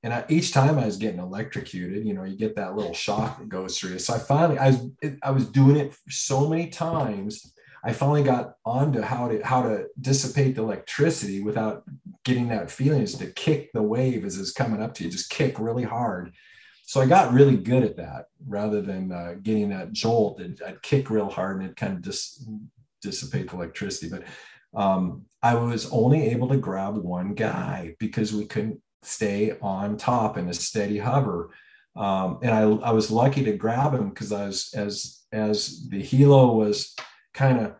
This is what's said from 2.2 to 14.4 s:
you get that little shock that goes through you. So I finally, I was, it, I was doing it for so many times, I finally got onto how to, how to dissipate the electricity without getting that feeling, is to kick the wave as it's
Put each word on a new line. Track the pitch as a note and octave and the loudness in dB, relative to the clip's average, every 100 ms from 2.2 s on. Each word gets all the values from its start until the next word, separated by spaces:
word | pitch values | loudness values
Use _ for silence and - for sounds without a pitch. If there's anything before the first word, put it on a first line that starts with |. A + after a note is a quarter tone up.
you | F#2+ | -8
get | G2 A2 G#2+ | -4 -4 -4
that | F#2+ | -6
little | G2+ G2 | -4 -6
shock | - - G#2 C3+ - | -6 -4 -2 -2 -6
that | A2 | -10
goes | F#2+ F#2 - | -8 -6 -6
through | F#2 | -8
you. | F2+ | -6
So | - | -4
I | F2+ | -4
finally, | - C#3 E3+ C#3 | 0 2 4 4
I | C3+ | 4
was, | B2+ A#2+ - | 4 0 -8
it, | D3+ C#3 | -8 -6
I | C#3 | -2
was | C3+ A2+ | 0 2
doing | C3+ C3+ D3+ | 6 8 8
it | C#3 | 2
for | - - | -8 -12
so | - - C3+ D3 | -8 -2 0 2
many | E3 E3+ | 0 -4
times, | - E3 E3 B2+ G2+ G2+ - - _ _ - | -4 -4 -2 -2 -4 -8 -10 -16 _ _ -10
I | - | -6
finally | A2+ C#3 D3 | 0 2 4
got | C3 B2 A#2+ - | 4 2 -2 -8
onto | - A#2+ D3 A#2+ | -4 0 2 2
how | G#2+ B2 B2 | -2 -2 -2
to, | G#2+ | -2
how | - C3 | 0 0
to | A#2 G#2 F#2 - | 2 -2 -6 -8
dissipate | C3 C3+ B2+ D3 C3+ | 0 0 2 2 2
the | B2 | 2
electricity | A2 G2+ - - C#3 - G2+ G2 | -4 -6 -8 0 2 2 -4 -4
without | G#2 A2 A2 G#2+ - - - - | -4 -2 -2 -4 -14 -18 -18 -10
getting | - B2+ A#2+ | -2 0 0
that | A2 E2+ | -2 -6
feeling, | - C#3 D3 | 0 2 2
is | G2+ - | 0 -4
to | F#2 | -10
kick | - - D3 - | -6 0 0 -2
the | A#2 | -2
wave | G#2+ A#2 C3 A2+ | 0 2 0 0
as | F#2+ | -4
it's | F#2 | -8